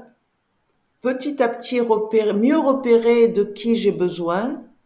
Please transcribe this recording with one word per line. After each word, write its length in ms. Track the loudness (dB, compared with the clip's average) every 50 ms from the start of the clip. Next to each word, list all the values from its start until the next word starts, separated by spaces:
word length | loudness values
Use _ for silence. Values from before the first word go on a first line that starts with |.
| -18 -20 _ _ _ _ _ _ _ _ _ _ _ _ _ _ _ _ _ _
petit 420 | -4 -4 -4 -4 -6 -4 -2 0 0
à 60 | -2
petit 320 | -2 -4 -6 -4 -2 0
repérer, 520 | 0 0 0 0 0 0 0 0 0 0 0
mieux 240 | 2 2 2 2
repérer 680 | 2 2 0 0 0 2 2 2 4 4 4 4 4 4
de 160 | 4 2 0 -2
qui 320 | -2 -4 -6 -2 0 0
j'ai 160 | 2 2 0
besoin, 720 | 0 0 -2 -4 -4 -4 -4 -2 -2 -2 -2 -4 -6 -10 -14 -18 _ _ _